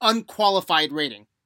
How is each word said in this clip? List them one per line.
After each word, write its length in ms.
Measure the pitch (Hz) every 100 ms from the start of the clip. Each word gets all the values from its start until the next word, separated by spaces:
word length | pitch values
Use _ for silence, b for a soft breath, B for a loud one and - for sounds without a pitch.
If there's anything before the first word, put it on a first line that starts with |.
unqualified 920 | 220 226 - - 208 190 - 160 151
rating. 340 | 147 147 104 104 _